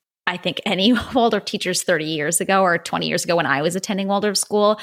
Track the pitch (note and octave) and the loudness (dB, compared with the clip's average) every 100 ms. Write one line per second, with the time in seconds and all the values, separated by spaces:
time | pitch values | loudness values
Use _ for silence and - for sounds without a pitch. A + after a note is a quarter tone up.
0 | _ _ - F3 F3+ - - F3+ G3+ A3+ | _ _ -6 -4 -4 -4 -2 2 4 2
1 | - B3+ A#3 G#3 - G3+ F3+ F3 - E3 | 2 2 2 2 -2 -6 -4 -2 0 0
2 | D#3 D#3 D3+ E3+ F#3+ G3 F#3+ E3+ - F3 | 0 -2 -2 -2 2 2 4 2 -2 -4
3 | D#3+ E3+ F3 E3+ C#3 C#3 D#3+ F#3 - G3 | -2 -2 0 0 2 0 0 -2 -4 -4
4 | G3 G3+ G#3 G3 - G#3 G#3 G#3+ | -2 0 0 -2 -2 2 2 0